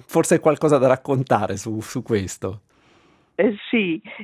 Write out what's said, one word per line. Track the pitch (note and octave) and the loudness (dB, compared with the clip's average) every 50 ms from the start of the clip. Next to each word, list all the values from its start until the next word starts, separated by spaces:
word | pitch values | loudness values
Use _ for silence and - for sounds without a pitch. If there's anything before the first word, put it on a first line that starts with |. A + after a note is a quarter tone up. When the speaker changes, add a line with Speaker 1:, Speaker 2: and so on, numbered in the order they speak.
| - | -12
Speaker 1:
forse | - - E3 D#3+ - F3 D#3+ | -4 0 0 2 2 2 2
qualcosa | - D#3+ D3 C#3 - D#3 D3+ C3+ | 4 2 2 2 2 2 4 4
da | B2 | 4
raccontare | C3 B2+ C3 - - C#3 C3 C3 - B2 G#2 G#2 F#2 G2 G2 | 4 4 2 0 -2 -2 -2 0 0 0 0 0 -2 -4 -6
su, | - A2+ A2 G#2+ | -8 -8 -8 -8
su | G#2 - - C3 A2+ | -8 -8 -8 -8 -4
questo. | - A#2 G#2 F#2+ F2 - - - F#2+ G#2+ G#2+ _ _ _ _ _ _ _ _ _ _ _ _ _ _ _ | -2 -2 -2 -2 -4 -8 -8 -10 -10 -10 -10 _ _ _ _ _ _ _ _ _ _ _ _ _ _ _
Speaker 2:
Eh, | - - B3+ G3+ G3+ - - | 0 0 0 0 -4 -6 -2
sì, | - A#3 G3+ F3 D#3+ D#3+ - - - - | -2 0 0 0 -2 -4 -8 -12 -18 -18